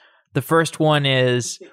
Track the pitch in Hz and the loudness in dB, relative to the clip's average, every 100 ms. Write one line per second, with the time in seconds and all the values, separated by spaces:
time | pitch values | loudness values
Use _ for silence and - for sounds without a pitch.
0 | _ _ _ 139 - 165 160 - 156 147 | _ _ _ -6 0 0 0 -2 0 2
1 | 143 131 127 123 120 - - | 2 2 2 0 -4 -12 -14